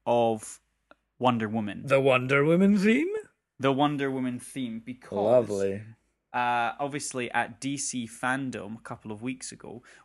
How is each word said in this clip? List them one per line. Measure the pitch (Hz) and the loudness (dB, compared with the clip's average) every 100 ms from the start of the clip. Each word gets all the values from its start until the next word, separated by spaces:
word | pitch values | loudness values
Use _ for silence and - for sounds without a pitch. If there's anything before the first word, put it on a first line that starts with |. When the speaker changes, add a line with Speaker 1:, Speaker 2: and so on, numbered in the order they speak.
| - | 0
Speaker 1:
of | 120 117 110 - - _ _ _ _ _ - | 4 4 0 -6 -18 _ _ _ _ _ 0
Wonder | 123 117 110 | 2 2 0
Woman. | 110 104 92 139 | -2 -4 -6 0
Speaker 2:
The | 135 | 4
Wonder | 135 127 127 139 | 4 4 4 2
Woman | 147 170 196 208 | 4 6 6 6
theme? | 196 240 339 427 415 _ _ - | 4 4 2 -4 -10 _ _ -2
Speaker 1:
The | 131 | 0
Wonder | 135 147 147 139 | 2 2 0 -2
Woman | 131 127 123 | -2 -4 -6
theme, | - 139 123 113 113 | -10 -10 -8 -8 -12
because | 123 - 101 | -16 -8 -2
Speaker 2:
Lovely. | 104 123 107 101 98 98 110 113 _ _ _ | 4 4 4 0 -2 -2 -8 -18 _ _ _
Speaker 1:
uh, | 123 120 120 117 - | -4 0 0 -2 -4
obviously | 143 143 - 127 120 | -6 -6 -8 -6 -4
at | - 107 117 | -2 -4 -6
D | 135 139 | -6 -6
C | - 131 113 | -6 -6 -8
Fandom | - 127 135 135 117 95 113 | -6 -4 -4 -4 -8 -10 -14
a | |
couple | - 117 113 | -14 -14 -12
of | 107 | -10
weeks | 120 131 - | -10 -10 -12
ago, | - - 117 - - | -16 -16 -18 -20 -20